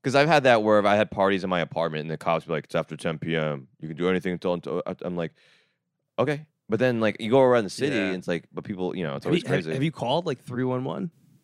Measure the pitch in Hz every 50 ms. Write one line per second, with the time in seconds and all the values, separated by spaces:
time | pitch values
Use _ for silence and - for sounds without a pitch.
0 | - 139 123 139 143 156 170 147 127 127 120 110 107 107 107 104 98 104 101 104
1 | 107 - - 104 95 98 98 92 90 92 90 87 82 - - 82 82 82 78 78
2 | 76 80 80 76 - 85 82 80 - 80 82 76 - _ - 85 80 _ 78 73
3 | - 85 80 78 - 82 80 80 78 76 73 69 65 _ _ _ 80 80 80 76
4 | 87 90 92 90 - 92 90 85 - 92 87 87 - - 76 87 - - 92 _
5 | 71 87 90 85 82 80 _ _ _ _ _ _ _ _ _ _ _ _ _ _
6 | _ _ _ - - - 147 147 156 _ _ _ _ - 107 110 127 127 120 113
7 | 113 107 - - 113 107 123 135 131 127 123 120 104 90 - - 131 147 139 110
8 | 95 95 92 90 - - 87 82 - _ - - - - 104 90 92 87 - 90
9 | 87 73 69 73 - 90 - 175 - - - 95 170 160 160 135 143 165 143 -
10 | 123 117 139 170 185 170 131 - _ - 123 120 127 127 127 127 127 - - -
11 | 196 170 _ _ _ _ _ _